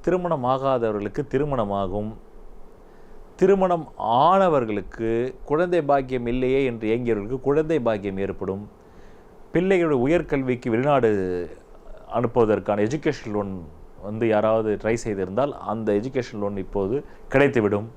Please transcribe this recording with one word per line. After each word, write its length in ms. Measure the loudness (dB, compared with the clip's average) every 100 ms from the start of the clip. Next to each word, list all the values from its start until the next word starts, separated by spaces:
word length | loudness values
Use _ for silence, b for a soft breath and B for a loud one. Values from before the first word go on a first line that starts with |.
திருமணம் 440 | 0 0 0 0
ஆகாதவர்களுக்கு 800 | 0 0 2 2 0 0 -4 -4 -2
திருமணமாகும். 840 | -2 0 0 0 0 -2 -2 -6 -10 -18 -20 -18 -18 -18 -20 B B B B -20 0
திருமணம் 560 | 4 4 4 0 -4 -6
ஆனவர்களுக்கு 1400 | 0 4 6 6 4 4 2 -2 -4 -4 -2 0 -2 -6
குழந்தை 380 | -4 0 2 0
பாக்கியம் 440 | 2 0 2 -4 -2
இல்லையே 380 | 0 2 2
என்று 240 | 0 -2 0
ஏங்கியவர்களுக்கு 520 | 0 2 0 -2 -4
குழந்தை 400 | 0 0 2 0
பாக்கியம் 380 | 0 0 -2 -4
ஏற்படும். 520 | -4 -4 -6 -6 -10 -20 B B B B B B -4
பிள்ளைகளுடைய 480 | 0 2 2 4 2 4
உயர்கல்விக்கு 600 | 2 2 -2 0 -2 0
வெளிநாடு 400 | 0 4 4 4 2 0 -4 -6 -12 -20 -20 -18 -18 -6
அனுப்புவதற்கான 680 | -4 0 2 4 4 2 0 0
எஜுகேஷன் 460 | 0 -2 -4 -4
லோன் 320 | -4 -4 -8 -12 -18 -20 -16
வந்து 260 | -12 -2 2
யாராவது 500 | 2 2 2 0 -2
ட்ரை 120 | -2
செய்திருந்தால் 580 | -2 -2 -4 -2 -2 -2 -4
அந்த 340 | -8 -4 0
எஜுகேஷன் 480 | 0 0 -4 -6 -6
லோன் 160 | -6 -6
இப்போது 480 | -6 -2 -2 -2 -6 B B
கிடைத்துவிடும். 580 | 4 4 4 2 0 -4